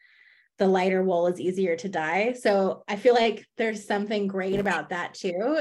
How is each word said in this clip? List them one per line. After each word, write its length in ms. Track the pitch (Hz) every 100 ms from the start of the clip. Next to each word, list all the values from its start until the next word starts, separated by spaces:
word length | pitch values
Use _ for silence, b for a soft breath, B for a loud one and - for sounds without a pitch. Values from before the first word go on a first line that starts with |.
| b b b b b _
the 80 | 190
lighter 360 | 190 185 185
wool 240 | 190 175 175
is 120 | 180
easier 340 | 170 190 190 165
to 120 | 196
dye. 460 | 170 156 180 226 247
So 460 | 226 196 190 - -
I 100 | 208
feel 180 | 247
like 320 | 240 233 220 - -
there's 300 | 226 214 -
something 400 | 208 208 214 196
great 340 | 190 190 196
about 300 | 196 170 151
that 240 | 175 170
too, 440 | - 196 175 233 311